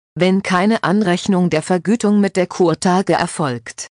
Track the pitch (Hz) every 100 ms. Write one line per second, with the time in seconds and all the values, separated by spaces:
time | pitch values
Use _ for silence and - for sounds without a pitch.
0 | _ - 180 190 - 180 202 226 151 202
1 | 196 180 - 185 180 156 - 180 170 233
2 | 208 208 196 190 180 - 175 160 190 180
3 | 190 156 170 - 147 120 - - -